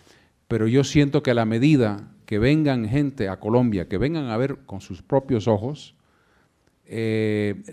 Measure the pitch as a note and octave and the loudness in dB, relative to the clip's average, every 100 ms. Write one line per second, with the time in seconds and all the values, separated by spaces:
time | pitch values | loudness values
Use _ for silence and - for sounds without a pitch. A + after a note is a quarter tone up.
0 | _ _ _ _ - A2+ A2 C3 C3+ D3 | _ _ _ _ -6 -2 2 2 4 2
1 | C#3+ D3 C3+ A#2 A2+ A2+ D3 C#3+ G#2+ G2+ | 2 2 0 0 0 2 4 4 2 -2
2 | G#2+ - - G#2 B2 D#3 D3+ B2 G#2+ C#3 | -12 -18 -6 0 2 2 2 0 -2 -2
3 | C#3+ B2+ F#2+ F#2 G#2+ A#2+ B2 G2+ E2 F#2+ | -2 -4 -6 -6 0 2 2 0 -2 -2
4 | C3 E3 C3 A2 C#3 C#3 - G2 - F2+ | -2 -2 -4 -4 -4 -6 -14 -16 -14 -16
5 | - C#3 C3+ A#2+ G#2+ G2+ A#2+ D3+ - _ | -2 -2 0 0 2 0 -2 -10 -16 _
6 | _ _ _ _ _ _ _ _ - A2 | _ _ _ _ _ _ _ _ -12 -6
7 | A2+ A2 A2 G#2+ G#2 G2+ - | -2 0 0 0 -2 -4 -12